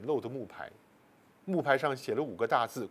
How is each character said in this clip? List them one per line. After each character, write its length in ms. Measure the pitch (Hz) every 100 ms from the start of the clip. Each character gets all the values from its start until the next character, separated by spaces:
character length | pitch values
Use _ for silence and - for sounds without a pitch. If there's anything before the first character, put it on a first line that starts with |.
| 127
陋 160 | 135
的 80 | 113
木 160 | 131 110
牌， 260 | - - - - - _ _ _ _ -
木 160 | 180
牌 140 | 139 135
上 200 | 151 131
写 160 | -
了 80 | 110
五 140 | 147 90
个 100 | 113
大 220 | 135 117
字 180 | 127 104